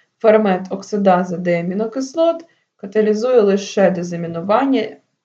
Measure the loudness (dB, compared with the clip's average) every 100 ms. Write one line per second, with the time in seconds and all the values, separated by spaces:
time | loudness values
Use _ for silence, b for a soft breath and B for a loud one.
0 | B _ 2 4 4 0 -4 -10 -6 0
1 | 2 2 0 -4 -2 -2 -2 -4 -4 -6
2 | -6 0 0 0 -8 b b _ -6 0
3 | 0 0 2 2 4 2 -2 2 2 2
4 | -6 -8 -8 -6 0 0 2 0 -2 -10
5 | _ _